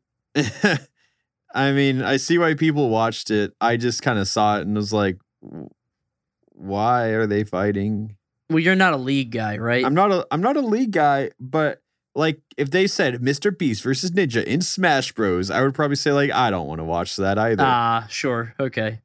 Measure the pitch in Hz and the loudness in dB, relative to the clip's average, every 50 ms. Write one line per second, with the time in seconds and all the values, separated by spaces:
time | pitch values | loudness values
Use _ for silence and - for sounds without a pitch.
0 | _ _ _ _ _ _ - 143 135 107 - - - 202 160 135 - _ _ _ | _ _ _ _ _ _ -4 -2 -2 -2 -4 0 0 0 0 0 -4 _ _ _
1 | _ _ _ _ _ _ _ _ _ _ - 131 135 139 139 139 139 139 131 131 | _ _ _ _ _ _ _ _ _ _ -2 0 0 2 2 2 2 2 0 0
2 | 123 104 135 135 135 - 170 170 170 160 156 147 160 160 147 147 139 117 110 110 | 0 0 0 0 2 2 2 2 2 2 2 2 2 2 2 2 2 2 2 2
3 | 113 113 104 - - - 110 104 101 92 _ - 110 117 117 117 120 120 113 - | 0 0 -2 -4 -4 0 0 0 0 -2 _ 0 0 2 2 2 0 -2 -2 0
4 | - 135 117 104 95 - - 110 107 104 104 98 76 101 104 104 104 101 110 104 | -2 0 0 0 0 0 0 2 2 2 2 0 -2 -2 -2 -2 -2 0 0 0
5 | 101 95 87 95 _ _ _ _ - - - 82 - - _ _ _ _ _ _ | 0 0 -2 -4 _ _ _ _ -20 -18 -16 -16 -18 -18 _ _ _ _ _ _
6 | _ _ _ _ _ _ _ _ _ _ _ - 85 98 98 104 110 120 123 123 | _ _ _ _ _ _ _ _ _ _ _ -16 -10 -6 -2 0 2 2 2 2
7 | 117 113 110 110 113 104 104 104 104 - - 90 101 104 101 98 98 107 107 101 | 0 0 0 0 0 0 0 -2 -2 -2 -2 -2 0 0 0 0 -2 -2 -4 -4
8 | 110 107 104 _ _ _ _ _ _ - 160 160 165 180 190 190 190 180 151 135 | -6 -10 -12 _ _ _ _ _ _ 0 0 2 2 4 4 4 4 2 2 0
9 | 127 135 139 139 131 113 117 113 110 107 104 98 113 117 120 127 127 131 143 175 | -2 0 0 0 -2 -2 -4 -4 -4 -4 -4 -4 -2 0 0 2 2 2 2 4
10 | 196 208 190 175 - - 139 165 190 247 285 294 262 226 208 240 262 220 190 160 | 4 4 2 0 0 -2 -4 0 0 0 0 0 0 0 0 0 0 0 0 2
11 | 147 143 139 139 131 113 _ - 123 131 143 156 151 143 - _ _ _ _ _ | 2 2 2 0 -2 -4 _ -12 -12 -4 -2 0 0 0 -2 _ _ _ _ _
12 | _ _ - 139 160 160 151 - _ _ - - 147 135 156 185 190 190 - - | _ _ -4 -2 0 0 -2 -4 _ _ -6 -6 -4 0 2 2 2 2 0 0
13 | 175 131 123 120 123 170 156 - - 208 185 - 170 131 110 - - 123 131 - | 0 0 0 0 -2 -2 -2 0 -2 -2 -2 0 -2 -2 -2 -2 -2 -2 -2 -2
14 | - 185 170 202 180 135 113 113 - - 123 170 180 - - 190 185 165 147 135 | -2 -2 0 0 0 2 0 -2 -2 0 -2 -2 -2 -2 -2 0 2 2 2 2
15 | 127 - - 110 107 95 90 90 95 98 78 120 131 139 135 - 151 143 143 139 | 0 -4 -4 -2 0 0 2 0 -2 -2 0 0 0 0 0 0 -2 -2 0 0
16 | - 151 139 143 143 139 - 127 123 110 98 87 76 71 80 80 80 80 85 85 | 0 2 2 2 2 2 2 2 2 2 0 -2 -4 -6 -8 -6 -4 -4 -2 -2
17 | 90 - - 101 95 95 98 107 110 117 110 104 139 131 123 120 117 117 117 113 | -4 -4 -4 -2 0 0 2 2 2 2 2 2 4 4 4 2 2 2 0 0
18 | 113 110 - - - 135 120 117 117 113 - - 135 123 - 117 110 107 110 110 | -2 -6 -10 -6 -4 -4 -2 -4 -6 -8 -6 -6 -6 -4 -4 -4 -4 -4 -6 -8